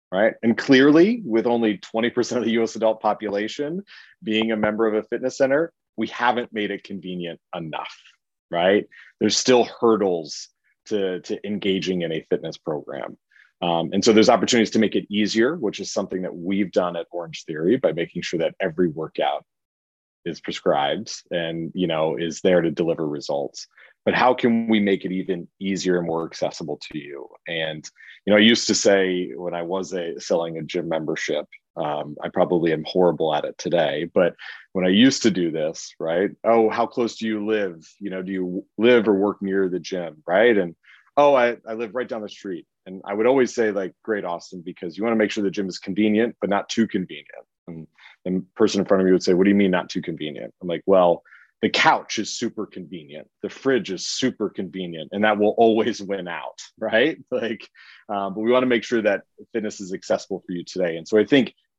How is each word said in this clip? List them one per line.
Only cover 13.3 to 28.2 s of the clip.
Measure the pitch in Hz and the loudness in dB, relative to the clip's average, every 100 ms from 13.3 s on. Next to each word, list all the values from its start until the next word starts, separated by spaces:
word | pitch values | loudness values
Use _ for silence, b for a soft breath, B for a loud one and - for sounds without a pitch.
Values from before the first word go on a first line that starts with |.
| b b _ | b b _
Um, | 87 85 80 | 0 0 0
and | 98 | 2
so | 117 | 6
there's | 107 107 | 8 8
opportunities | 113 95 120 104 | 6 4 2 2
to | 113 | 2
make | 101 104 | 2 0
it | 90 | -2
easier, | 104 101 107 120 175 | -2 0 2 0 0
which | 107 87 | -4 -6
is | 92 | -6
something | - 95 92 | -6 -6 -6
that | 90 87 | -8 -8
we've | 87 98 95 | -4 -2 0
done | 101 90 85 | 0 -2 -4
at | 85 | -8
Orange | 87 82 76 - | -10 -10 -12 -10
Theory | 78 85 - | -2 0 2
by | 85 | 2
making | 80 85 87 | 0 -4 -6
sure | - 85 | -6 -4
that | 82 - | -4 -4
every | 95 80 90 | -4 0 -2
workout | 73 78 - 73 71 - _ _ _ _ _ _ _ 87 | -2 -8 -4 -4 -4 -10 _ _ _ _ _ _ _ -12
is | 78 | -10
prescribed | - 82 92 73 71 82 113 - - | -10 -4 0 0 0 -4 -8 -14 -8
and, | 87 82 82 82 | -6 -4 -6 -6
you | 95 87 | -4 -2
know, | 80 80 67 | 0 -2 -2
is | 85 76 | -6 -2
there | 95 90 | 2 4
to | 82 | 2
deliver | 76 82 82 78 | 0 -2 -2 -4
results. | 73 - 71 65 - - b b b | -6 -6 -6 -6 -10 -20 b b b
But | - | -2
how | - 123 | 2 2
can | 123 123 117 113 | 4 2 2 2
we | 107 | 2
make | 101 95 92 | 2 0 -2
it | |
even | 92 92 87 82 _ | -6 -4 -6 -8 _
easier | 98 92 92 90 | -6 -2 0 0
and | 82 | 0
more | 82 80 | -4 -6
accessible | - 87 - 78 73 - | -6 -6 -6 -10 -10 -10
to | 78 | -12
you? | 71 69 - - - | -12 -14 -16 -18 -10
And, | 82 80 78 - B B B | -6 -6 -8 -14 B B B